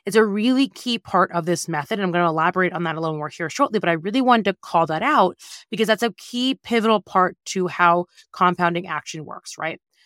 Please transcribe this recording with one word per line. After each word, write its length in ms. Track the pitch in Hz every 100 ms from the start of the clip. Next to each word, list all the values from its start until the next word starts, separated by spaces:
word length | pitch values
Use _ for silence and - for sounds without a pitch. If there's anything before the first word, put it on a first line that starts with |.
| -
is 100 | 214
a 80 |
really 440 | 214 202 233 254 262
key 320 | - 247 233
part 320 | - 185 190
of 160 | 170 165
this 200 | 170 -
method. 300 | 156 143 214
And 60 |
I'm 80 | 190
gonna 180 | 175 170
elaborate 440 | 160 165 185 180
on 100 | 180
that 140 | 170 156
a 20 |
little 180 | 160 156
more 120 | 147
here 200 | - 165
shortly, 300 | - - 208
but 100 | 175
I 40 |
really 280 | 165 175 247
wanted 240 | 247 240 196
to 120 | 196
call 240 | - 175 160
that 160 | 160
out 360 | 247 294 185 - - - -
because 160 | 196 214
that's 160 | 214
a 100 | 233
key 460 | - - 240 254 269
pivotal 400 | - 233 220 214
part 340 | - 190 180 - -
to 220 | 190 180
how 380 | - 175 175 175 _ _
compounding 540 | - 180 175 170 170 185
action 400 | 151 - 160 147
works, 320 | - - -
right? 240 | 156 185 _ _